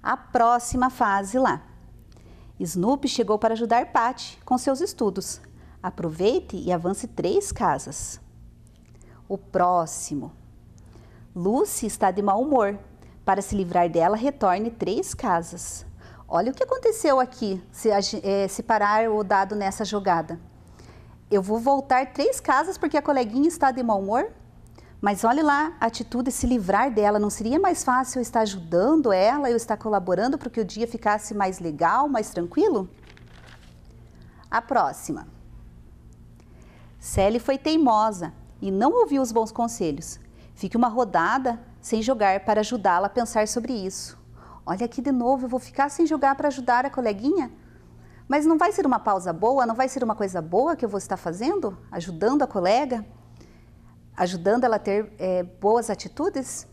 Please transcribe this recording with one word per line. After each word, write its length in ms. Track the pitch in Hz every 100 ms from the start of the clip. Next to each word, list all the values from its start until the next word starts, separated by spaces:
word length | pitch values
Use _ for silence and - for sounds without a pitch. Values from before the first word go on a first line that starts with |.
A 140 | - 254
próxima 720 | - 247 233 240 240 262 254
fase 480 | - 214 196 196 247
lá. 240 | 240 131 - - - - - - - - - -
Snoopy 500 | 175 180 196 277 277
chegou 300 | - 208 214
para 160 | 226
ajudar 320 | 220 233 233 -
Pati 460 | - 233 254 - -
com 140 | - 254
seus 220 | 285 269
estudos. 600 | 339 - 214 190 - - - - - -
Aproveite 760 | 185 - 170 156 196 339 - 185
e 140 | -
avance 360 | 175 175 196 226
três 440 | - 175 392 403
casas. 720 | - 185 139 - - - - - - - - - - - - - - -
O 120 | 196
próximo. 920 | - 185 180 180 160 - - 147 117 - - - - - - - - - -
Lucy 520 | 180 180 254 403 - 220
está 240 | - 196
de 100 | 185
mau 220 | 202 196
humor. 360 | 277 262 202 208 - - - -
Para 160 | - 190
se 140 | 196
livrar 340 | 208 175 180 175
dela, 280 | 160 165 220
retorne 540 | 262 285 196 180 226
três 440 | 233 180 233 381
casas. 720 | - 240 170 170 175 - - - - - - -
Olha 240 | 170 220
o 20 |
que 100 | 269
aconteceu 540 | 523 508 466 440 311 262
aqui, 420 | 254 - 214 190 -
se 180 | - 220
a 100 | 202
gen-, 200 | 196 214
é, 260 | 202 196 196
se 140 | -
parar 460 | - 220 202 214 226
o 140 | 214
dado 300 | 196 202 196
nessa 300 | 208 196 -
jogada. 540 | 208 208 190 170 160 170 - - - - - - - - -
Eu 100 | 202
vou 180 | 190 220
voltar 520 | 240 277 277 254 269
três 280 | - 330 -
casas 360 | - 262 330 359
porque 200 | 311 302
a 60 |
coleguinha 440 | 302 269 233 240 311
está 240 | 330 269
de 120 | 254
mau 180 | 240 202
humor? 320 | 196 233 427 - - - - - - -
Mas 220 | 202 202
olhe 180 | 226 277
lá, 340 | 302 285 311 -
a 60 | 226
atitude 380 | - 226 240
de 80 | 262
se 140 | - 240
livrar 460 | 247 185 196 269
dela. 260 | 214 208 208
Não 120 | 208
seria 280 | - 220 294
mais 260 | 392 349
fácil 340 | - 240 254 262
eu 40 |
estar 180 | 233 233
ajudando 720 | 220 196 165 170 220 320 240
ela, 360 | 185 208 285 269
eu 80 | 233
estar 200 | 233 208
colaborando 600 | 220 202 185 180 240 294
para 140 | 240
que 100 | 226
o 40 |
dia 220 | 196 214 233
ficasse 440 | 233 214 214 -
mais 260 | 214 190 185
legal, 480 | 170 147 165 226 294
mais 220 | 240 214
tranquilo? 580 | 180 175 - 415 233 185 - - - - - - - - - - - - - - - -
A 100 | 226
próxima. 680 | 233 254 147 - - 139 - - - - - - - - - - - - - - - - - -
Sally 400 | - - 196 233
foi 180 | 233 269
teimosa 760 | 311 320 269 214 220 196 165 - - -
e 100 | 196
não 220 | 190 262
ouviu 300 | 480 381 277
os 100 | 254
bons 200 | 226 220
conselhos. 680 | - 233 - 175 143 - - - - -
Fique 220 | - 196 226
uma 120 | 247
rodada 720 | 226 233 175 170 247 262 233 - -
sem 220 | - 220
jogar 380 | 220 254 202 190
para 200 | 208 214
ajudá-la 460 | 214 247 190 175 196
a 40 |
pensar 380 | 247 226 220 214
sobre 240 | 240 233
isso. 460 | 240 190 - - - - - - - -
Olha 180 | 185
aqui 160 | 233 -
de 100 | 254
novo, 360 | 254 240 269 247
eu 20 |
vou 100 | 247
ficar 280 | - - 277
sem 180 | - 320
jogar 280 | 302 269
para 140 | 277 294
ajudar 360 | 269 247 247
a 60 | 269
coleguinha? 600 | 269 233 202 254 381 175 - - - - - - - -
Mas 160 | 285
não 140 | 302 320
vai 120 | 359
ser 140 | 415 294
uma 140 | 233
pausa 320 | 220 190 180
boa? 320 | 165 214 277
Não 100 | 240
vai 140 | 226 262
ser 160 | 277
uma 100 | 233
coisa 280 | 208 196 180
boa 340 | 165 185 294 330
que 80 |
eu 40 | 233
vou 100 | 196
estar 180 | - 190
fazendo? 600 | 175 175 254 403 247 180 -
Ajudando 520 | - 170 160 208 285
a 40 | 269
colega? 580 | 202 180 233 285 233 208 - - - - - - - - - - -
Ajudando 480 | 180 180 180 233
ela 120 | 247 214
a 20 |
ter, 320 | 214 202 214 -
é, 240 | 185 180
boas 460 | 180 - 202 233 220
atitudes? 800 | 202 - - 339 269 247 - -